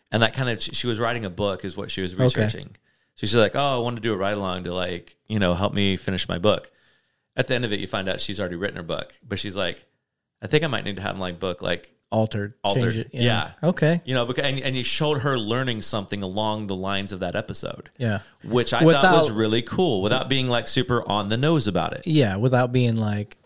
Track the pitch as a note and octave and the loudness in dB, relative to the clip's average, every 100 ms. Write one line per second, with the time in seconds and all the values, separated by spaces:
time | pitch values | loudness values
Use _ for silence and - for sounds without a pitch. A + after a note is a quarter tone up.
0 | - A2 A2 B2 B2+ A2 - - B2 A2 | -2 2 2 2 -4 -2 -4 -2 -2 -2
1 | A#2 A#2+ G2+ F2 G2+ F#2 G2 G2 G#2 - | -2 -2 -6 -4 -2 -2 -8 -8 -8 -4
2 | F2+ F#2 B2+ A#2 G#2+ G2 G2 - _ _ | -6 2 2 4 0 -2 -12 -20 _ _
3 | _ - G#2 A#2 G2+ C3+ C#3+ B2 A#2+ A#2 | _ -6 2 4 4 4 0 0 -2 -2
4 | A2+ G2 G2 G#2 F#2+ F#2 F2+ F2+ F2+ E2+ | -2 0 0 0 -2 -4 -4 -4 -4 -6
5 | - _ - A2 F#2 F2 G2+ G2+ G2 F#2 | -10 _ -4 2 2 2 0 2 0 0
6 | - F#2 - F2 G#2 F#2+ - _ _ _ | -2 -4 -2 2 2 2 -2 _ _ _
7 | _ _ _ - C3+ B2 A#2 G2+ F#2 G#2 | _ _ _ -4 -2 0 -2 -4 -4 -4
8 | F#2+ - - G2 F#2 F2 G2+ F2 E2 D#2+ | -4 -4 -4 -4 -6 -4 -6 -6 -6 -6
9 | - - A#2 G2+ G#2 F#2+ F2 - _ _ | -8 -16 -8 -6 -6 -4 -4 -6 _ _
10 | _ _ _ _ G2+ D3+ D#3 A2 G#2 F#2 | _ _ _ _ 0 0 0 -4 -4 -6
11 | G2+ F#2+ F2+ E2+ F#2 F2 F#2+ F2 - _ | -6 -6 -6 -4 -6 -4 -4 -4 -8 _
12 | - A2 A2 G#2 G2+ - G2+ A2+ - A2 | -4 0 0 -2 -6 -4 0 2 0 -2
13 | - B2 A#2 F#2+ D#2 - D#3 - D#3 E3+ | -6 0 2 2 -2 -2 -2 2 2 2
14 | - B2+ A#2+ C3 C#3 C3+ C3 B2+ A#2 - | 0 -2 0 -2 -2 -2 -2 -2 -2 0
15 | D3+ D3 C#3+ C3 G#2+ A#2+ C3 A2 - A2 | 0 0 0 -2 0 0 0 -2 -2 -4
16 | G2 G2+ F#2+ G2 A2 G#2+ G2+ F#2 F#2+ G2 | -4 -6 -4 -2 -2 -2 -4 -4 -2 -4
17 | G2 F#2 F2+ F#2+ A2+ G2 - - - - | -4 -6 -4 -4 -6 -8 -8 -10 -16 -4
18 | A#2 G2 - _ - A#2+ A#2 A#2 D#3+ D3 | -2 -2 -6 _ -2 0 2 6 6 8
19 | F#3 E3+ D3+ G#2+ G#2+ A#2 A#2+ - F3+ G2+ | 6 6 4 2 2 2 0 0 2 2
20 | G#2 B2+ - C3+ B2+ A#2+ - C3 B2 A#2+ | 2 0 0 0 2 0 0 -2 2 0
21 | - G#2 G2+ A2+ D3 D#3+ G#2+ F2 E2 - | 2 0 2 0 2 2 2 0 -2 -4
22 | F3 D#3 A2 F#2+ B2 B2 B2+ B2+ A#2+ A2+ | 0 4 4 2 2 4 2 2 2 2
23 | G#2+ G#2 G#2 - | 0 -2 -6 -12